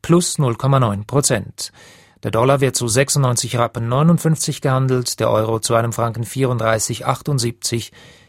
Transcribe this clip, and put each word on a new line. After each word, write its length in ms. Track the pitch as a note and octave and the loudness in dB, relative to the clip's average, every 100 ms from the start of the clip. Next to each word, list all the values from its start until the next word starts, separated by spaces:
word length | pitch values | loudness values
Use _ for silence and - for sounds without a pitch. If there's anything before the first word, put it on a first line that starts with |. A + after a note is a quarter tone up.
plus 360 | - E3+ F3 - | 0 2 2 0
null 180 | C#3 A2+ | -2 0
Komma 240 | C3+ C#3 | 2 2
neun 260 | A#2 G2+ G#2 | 2 0 -2
Prozent. 680 | C3+ C#3 A#2 F#2+ - - - - - - _ | -2 0 0 -4 -12 -14 -16 -20 -20 -20 _
Der 80 | A2 | -4
Dollar 300 | A2 C3 C#3 | 2 2 4
wird 160 | C3+ - | 2 0
zu 120 | A#2+ | 0
sechsundneunzig 680 | A2 C#3 C#3+ C3 B2 A#2 A#2+ | 2 2 2 2 0 -2 0
Rappen 320 | A#2 - A#2 | -2 -2 -2
neunundfünfzig 720 | B2+ D#3 E3+ E3 D#3 - - | 2 4 4 2 0 -2 -4
gehandelt, 580 | C#3+ C3 C3 B2+ B2 - | -2 0 2 0 -2 -2
der 120 | A2+ | 0
Euro 300 | A2 A2 A2+ | 2 0 -2
zu 140 | - | 0
einem 200 | A#2 A#2 | 0 0
Franken 300 | A2+ A#2 A2+ | -2 -4 -4
vierunddreißig 800 | A2 C3 C3 B2 A2+ A2 - A#2 - | -6 -2 0 0 0 0 -2 -4 -4
achtundsiebzig 880 | C3 - C#3 A#2 A#2 - A#2 - - - - | -4 -2 -2 -2 -4 -6 -6 -6 -14 -20 -20